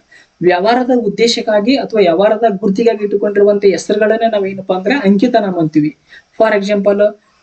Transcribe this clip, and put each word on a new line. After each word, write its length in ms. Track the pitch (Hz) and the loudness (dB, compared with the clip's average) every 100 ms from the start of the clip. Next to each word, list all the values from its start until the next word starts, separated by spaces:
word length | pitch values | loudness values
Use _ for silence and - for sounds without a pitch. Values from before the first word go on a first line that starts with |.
| _ - _ - | _ -20 _ -2
ವ್ಯವಹಾರದ 480 | 175 175 208 240 247 247 | 0 2 2 0 0 -2
ಉದ್ದೇಶಕ್ಕಾಗಿ 800 | 208 - 226 247 226 208 214 269 | -2 0 -2 -2 -2 -2 0 -2
ಅಥವಾ 240 | - 214 | 0 0
ವ್ಯವಹಾರದ 440 | 175 165 208 214 226 190 | 2 2 2 2 -2 0
ಗುರುತಿಗಾಗಿ 480 | 208 190 233 214 | -2 0 0 0
ಇಟ್ಟುಕೊಂಡಿರುವಂತ 600 | 208 202 208 202 202 202 | -2 -2 -2 2 2 4
ಹೆಸರುಗಳನ್ನೇ 680 | 202 165 - 214 214 220 226 | 2 0 -2 0 0 0 0
ನಾವ್ 160 | 208 190 | -2 -4
ಏನಪ್ಪಾ 300 | 196 190 185 | -6 -6 -4
ಅಂದ್ರ 160 | 196 277 | -2 -2
ಅಂಕಿತನಾಮ 520 | 196 202 254 233 202 175 | 2 2 2 0 0 -2
ಅಂತೀವಿ. 380 | 156 151 151 - _ - _ - | -2 0 -2 -6 _ -20 _ -2
For 240 | 220 208 | 0 0
example 540 | 196 208 202 202 208 - _ _ | -2 -2 0 2 0 -2 _ _